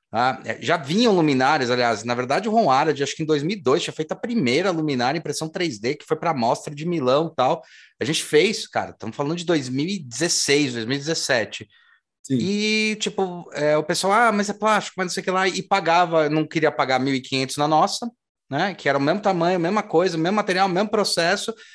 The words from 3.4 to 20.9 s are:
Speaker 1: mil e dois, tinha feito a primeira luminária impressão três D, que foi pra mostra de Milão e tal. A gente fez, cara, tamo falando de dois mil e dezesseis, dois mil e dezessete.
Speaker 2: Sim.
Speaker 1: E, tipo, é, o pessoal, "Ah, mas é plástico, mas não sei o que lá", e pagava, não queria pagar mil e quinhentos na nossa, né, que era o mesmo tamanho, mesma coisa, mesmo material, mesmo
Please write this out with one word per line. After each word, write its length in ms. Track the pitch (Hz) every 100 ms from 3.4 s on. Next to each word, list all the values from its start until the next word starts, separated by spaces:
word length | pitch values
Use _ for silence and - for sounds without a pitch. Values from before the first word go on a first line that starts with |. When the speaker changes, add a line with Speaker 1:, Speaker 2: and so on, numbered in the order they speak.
Speaker 1:
mil 140 | 151 202
e 40 |
dois, 220 | 139 165
tinha 120 | 160
feito 180 | - 156
a 40 | 180
primeira 540 | 226 233 123 135 196
luminária 480 | 165 151 127 123 165
impressão 300 | 151 143 160
três 300 | 170 175 107
D, 160 | 117
que 120 | 151 -
foi 100 | 156
pra 180 | 170
mostra 400 | 139 117 147 -
de 120 | 147 165
Milão 420 | 170 127 139 165
e 20 |
tal. 280 | - 131 165 - - - -
A 40 |
gente 180 | 113 -
fez, 440 | - 151 202 - -
cara, 240 | 113 90
tamo 200 | - 107
falando 240 | 110 143 175
de 80 |
dois 240 | 170 160 127
mil 180 | 131 165
e 120 | 202
dezesseis, 760 | 127 120 170 - - 143 139
dois 100 | 120 113
mil 100 | 139
e 20 |
dezessete. 680 | 147 160 - 123 104 - - _ _ _ _ _
Speaker 2:
Sim. 160 | - 127
Speaker 1:
E, 560 | 175 202 214 214 220 214
tipo, 480 | 202 - 190 175 -
é, 240 | 139 147 151
o 80 |
pessoal, 280 | 156 170 190
"Ah, 200 | 208 240
mas 160 | 208 202
é 40 |
plástico, 420 | 202 214 208 - -
mas 80 | 185
não 60 |
sei 60 | 196
o 40 |
que 60 | 180
lá", 160 | 185 190
e 140 | 185
pagava, 640 | 180 196 165 170 175 165 151
não 180 | 156 156
queria 260 | 165 147
pagar 260 | 147 131 131
mil 160 | 135
e 60 | 135
quinhentos 360 | 131 135 131 147
na 120 | 147
nossa, 420 | 156 196 - 233 - _ _ -
né, 240 | 139 196
que 140 | 165 147
era 100 | 139
o 20 |
mesmo 200 | 139 196
tamanho, 400 | 202 180 170 185
mesma 220 | 165 214
coisa, 360 | 208 160 185 165
mesmo 180 | 160 185
material, 320 | 185 180 190
mesmo 200 | 180 208